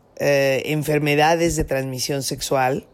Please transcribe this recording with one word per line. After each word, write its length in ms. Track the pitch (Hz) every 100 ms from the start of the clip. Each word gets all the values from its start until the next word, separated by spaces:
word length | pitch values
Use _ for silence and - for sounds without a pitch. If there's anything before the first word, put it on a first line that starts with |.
| _ -
eh, 460 | 139 143 135 135 -
enfermedades 880 | 151 143 147 147 147 151 170 170 156
de 80 |
transmisión 580 | 147 135 135 127 - 139
sexual. 640 | 131 127 - 139 127 139 -